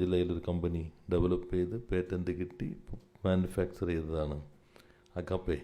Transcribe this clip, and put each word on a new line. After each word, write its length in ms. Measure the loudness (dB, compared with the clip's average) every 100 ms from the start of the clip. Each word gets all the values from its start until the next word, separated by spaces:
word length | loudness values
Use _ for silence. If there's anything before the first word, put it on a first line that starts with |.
ജില്ലയിലൊരു 420 | 6 4 4 0 -2
കമ്പനി 320 | 0 0 -2 -4 -8 0
ഡെവലപ്പ് 360 | 2 4 2 0
ചെയ്ത് 240 | 0 0 -2 -2
പേറ്റന്റ് 420 | -2 0 -2 -2 -4
കിട്ടി 300 | -6 -6 -8 -8 -10 -12 -14 -2
മാനുഫാക്ചർ 640 | 2 4 2 0 -2 -2 -2
ചെയ്തതാണ് 440 | 0 0 -2 -2 -4 -8 -18 _ -20 -20 -20 _ -8
അഗാപ്പെ. 340 | -2 -2 0 -4